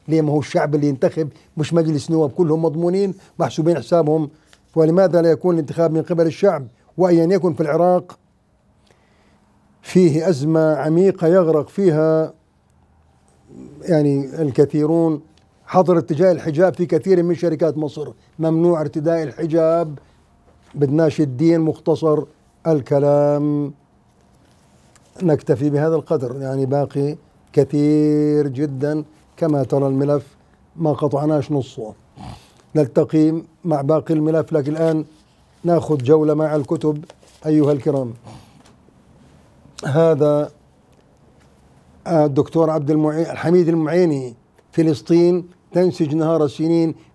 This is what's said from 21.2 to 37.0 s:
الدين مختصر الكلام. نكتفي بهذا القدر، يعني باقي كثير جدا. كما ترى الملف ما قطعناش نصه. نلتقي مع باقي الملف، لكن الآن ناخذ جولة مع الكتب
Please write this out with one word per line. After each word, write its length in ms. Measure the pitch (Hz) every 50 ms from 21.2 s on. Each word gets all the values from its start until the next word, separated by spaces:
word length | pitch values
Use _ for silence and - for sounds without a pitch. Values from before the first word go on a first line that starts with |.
الدين 400 | 156 139 123 120 160 165 170 165
مختصر 600 | 160 156 147 - - 175 156 135 160 156 151 151 139 - _ _ _ _ _ _ - 165
الكلام. 1080 | 160 147 117 - 151 143 143 143 143 143 147 147 147 147 147 147 147 147 147 139 143 _ _ _ _ _ _ _ _ _ _ _ _ _ _ _ _ _ _ _ _ _ _ _ _ _ _ _ _ - 190
نكتفي 460 | 170 151 - - - 147 - 143 147
بهذا 260 | 143 143 151 165 165
القدر، 460 | 151 - - 170 143 127 120 127 139
يعني 240 | 135 131 135 135 135
باقي 520 | 123 139 143 139 - - 143 139 147 156 - _ _ _ _ _ _ -
كثير 920 | 151 139 - - 147 147 147 151 151 151 151 151 147 151 151 147 147 147 143
جدا. 560 | 127 127 151 143 135 127 147 147 151 156 147 - _ _ _ _ _ -
كما 260 | 165 160 147 143 131
ترى 240 | 117 151 139 139 139
الملف 500 | 135 135 143 143 147 143 139 - _ _ _ _ _ _ _ _ _
ما 180 | 160 165 151 139
قطعناش 580 | - 151 143 147 139 147 151 156 147 127 -
نصه. 420 | 151 139 120 - - 135 113 107 - - _ _ _ - - - - - - _ _ _ _ _ -
نلتقي 640 | 156 147 143 - 170 151 - - 156 156 156 160 165 160 - _ _ -
مع 160 | 175 156 139
باقي 320 | 139 139 156 151 - 165 165
الملف، 400 | 156 151 156 160 160 147 - 160
لكن 180 | 156 131 143
الآن 340 | 151 160 165 165 160 156 151 147 _ _ _ _ _ _ _ _ _ _ -
ناخذ 340 | 170 170 160 - - 151 139
جولة 360 | 123 123 156 156 151 151 151
مع 220 | 151 156 151 151
الكتب 500 | 151 139 - 170 160 - 151 151 147